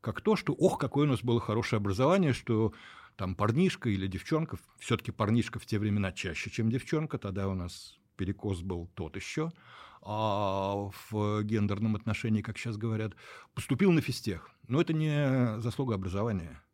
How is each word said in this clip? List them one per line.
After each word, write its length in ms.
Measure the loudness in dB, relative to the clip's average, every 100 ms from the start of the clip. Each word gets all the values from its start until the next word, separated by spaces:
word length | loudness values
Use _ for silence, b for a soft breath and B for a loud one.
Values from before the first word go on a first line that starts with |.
как 200 | -4 -2
то, 160 | 2 2
что, 160 | 0
ох, 240 | 2 2 4
какое 280 | -2 2 2
у 40 |
нас 120 | 2
было 180 | 2 0
хорошее 380 | 2 -2 0 0
образование, 540 | 0 2 4 4 4
что 400 | 0 2 2 2 B B B B -6
там 180 | -6
парнишка 560 | 0 2 4 2 2 -2
или 160 | 0 -2
девчонка, 500 | -4 -2 -2 -2 -8 _ _
все-таки 320 | -2 0 0
парнишка 480 | -2 2 2 2 -4
в 80 | -4
те 120 | -2
времена 340 | 0 0 0
чаще, 380 | -4 -6 -6 -8
чем 200 | -2 0
девчонка, 480 | 0 0 -2 -2 -6
тогда 300 | -6 -4 -2
у 60 |
нас 440 | -2 -6 -10 -18 -20 _ -6
перекос 460 | -4 -4 -4 -4
был 260 | -4 -6 -6
тот 220 | -8 -8 -8
еще, 340 | -8 -4 -4 -6 B B B B -8
а, 840 | -2 0 0 0 0 -2 -2 -4 -10 -6
в 320 | 0 0 0
гендерном 540 | 0 2 2 0 0 0
отношении, 460 | -2 -4 2 0
как 160 | 0 -8
щас 180 | -6 -4
говорят, 380 | -2 -2 -4 -8 B B B
поступил 360 | -12 -2 4 6
на 120 | 6
физтех. 480 | 2 -4 -4 -6 -10 _ -2
Но 120 | 0
это 120 | 2
не 680 | 2 2 2 2 4 2 0
заслуга 320 | -4 -2 0
образования. 680 | 0 0 0 0 0 -4 -12 _